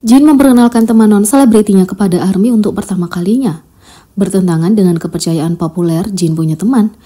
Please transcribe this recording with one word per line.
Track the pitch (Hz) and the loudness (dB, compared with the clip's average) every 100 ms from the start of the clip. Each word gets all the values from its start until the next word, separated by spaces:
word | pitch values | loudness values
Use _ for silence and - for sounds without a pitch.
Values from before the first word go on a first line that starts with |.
Jin | 226 262 302 | 4 4 6
memperkenalkan | 277 277 247 240 233 226 | 4 4 4 2 2 2
teman | 226 220 | 2 4
non-selebritinya | 208 208 277 269 220 214 190 185 | 2 2 2 4 2 2 2 0
kepada | 190 196 170 185 | -2 -2 0 -2
army | 190 226 | 0 0
untuk | 226 208 | 0 -2
pertama | 175 208 185 170 | -6 -6 -6 -6
kalinya. | 175 175 247 262 160 _ _ _ - _ - | -6 -2 -2 -2 -6 _ _ _ -20 _ -6
Bertentangan | 196 196 185 165 170 | -2 -2 -2 -2 0
dengan | 214 185 165 | 0 0 0
kepercayaan | - - 170 165 160 170 | -6 -8 -4 -4 -4 -4
populer, | 165 180 175 165 196 | -6 -4 -4 -2 -4
Jin | 190 165 | -4 -4
punya | 160 160 156 | -2 -4 -2
teman. | 196 262 214 - | -2 0 -2 -4